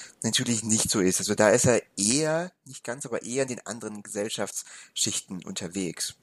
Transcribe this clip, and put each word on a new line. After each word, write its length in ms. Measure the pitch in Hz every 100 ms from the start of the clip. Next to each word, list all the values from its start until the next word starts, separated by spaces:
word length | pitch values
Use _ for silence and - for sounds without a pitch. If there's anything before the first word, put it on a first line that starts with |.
| - -
natürlich 400 | 117 110 123 113 110
nicht 240 | 110 -
so 80 | 113
ist. 200 | 92 -
Also 160 | 95 104
da 160 | 107
ist 140 | 123 127
er 160 | 113 - -
eher, 560 | 101 135 156 160 185 - 131
nicht 180 | 127
ganz, 220 | - 131 123
aber 180 | 113
eher 200 | 110 127
in 60 | 131
den 160 | 117 -
anderen 380 | 117 107 104
Gesellschaftsschichten 1400 | - 104 110 - 98 - - - - - - - - 92 -
unterwegs, 720 | 95 90 95 90 80 - -